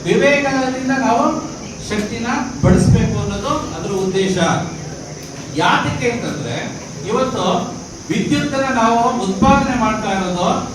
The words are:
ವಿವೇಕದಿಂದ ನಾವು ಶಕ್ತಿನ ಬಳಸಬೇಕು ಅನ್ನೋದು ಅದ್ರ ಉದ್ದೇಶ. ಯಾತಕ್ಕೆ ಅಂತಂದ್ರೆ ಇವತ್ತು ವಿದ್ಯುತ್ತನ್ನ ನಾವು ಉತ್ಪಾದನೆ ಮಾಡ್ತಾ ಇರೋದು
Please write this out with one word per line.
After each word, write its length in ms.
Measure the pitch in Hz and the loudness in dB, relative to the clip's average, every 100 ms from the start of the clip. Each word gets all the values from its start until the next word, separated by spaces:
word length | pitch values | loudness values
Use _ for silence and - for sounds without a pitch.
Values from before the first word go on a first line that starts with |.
ವಿವೇಕದಿಂದ 840 | 165 - 285 285 277 262 262 262 262 | 2 4 4 4 2 0 0 -2 0
ನಾವು 500 | 262 226 233 311 311 - - - - - | 0 2 4 2 0 -6 -10 -12 -12 -4
ಶಕ್ತಿನ 380 | 208 208 233 233 226 - - | -4 -4 -4 -4 -2 -4 2
ಬಳಸಬೇಕು 540 | 185 190 - - - - | 4 6 6 6 4 0
ಅನ್ನೋದು 300 | - - 277 | -2 -4 -2
ಅದ್ರ 420 | 302 302 - 196 | -2 -4 -8 -4
ಉದ್ದೇಶ. 460 | 190 190 190 190 180 180 - - - - - - - - - - 147 | -2 0 0 0 2 2 2 -2 -8 -10 -12 -12 -14 -14 -14 -6 0
ಯಾತಕ್ಕೆ 540 | 170 277 269 262 247 | 2 2 0 0 -2
ಅಂತಂದ್ರೆ 640 | 233 156 - 117 117 233 - - - 160 | -2 -4 -6 -6 -6 -6 -10 -12 -10 -2
ಇವತ್ತು 680 | 240 254 190 180 185 - - - - - | 0 0 0 0 0 -2 -8 -12 -14 -4
ವಿದ್ಯುತ್ತನ್ನ 580 | 220 - 285 285 269 269 240 | -2 2 0 0 0 0 2
ನಾವು 200 | 226 233 240 240 | 4 4 2 0
ಉತ್ಪಾದನೆ 520 | 196 - 269 285 269 247 | -2 2 4 4 2 0
ಮಾಡ್ತಾ 260 | 220 220 202 190 | 0 0 -2 -2
ಇರೋದು 320 | 185 175 180 - - | -2 0 0 0 -4